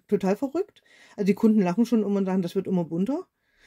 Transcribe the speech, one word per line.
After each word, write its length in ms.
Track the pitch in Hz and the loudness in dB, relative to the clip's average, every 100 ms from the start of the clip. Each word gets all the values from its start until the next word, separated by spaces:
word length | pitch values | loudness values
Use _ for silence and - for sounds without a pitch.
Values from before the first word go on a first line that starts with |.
| - | -4
total 280 | 196 185 208 | -2 0 -2
verrückt. 480 | 269 320 - _ _ _ - - | -4 -4 -8 _ _ _ -16 -2
Also 100 | 196 | -2
die 80 | |
Kunden 280 | 202 226 214 | 2 4 4
lachen 240 | 180 175 233 | 2 2 2
schon 160 | 226 | 0
immer 140 | 202 202 | 0 0
und 80 | 190 | 0
sagen, 180 | 190 | -2
das 120 | 175 196 | -2 -4
wird 120 | 190 | -2
immer 180 | 185 156 | -2 -2
bunter. 420 | 165 202 302 - _ _ _ | -2 -2 -4 -8 _ _ _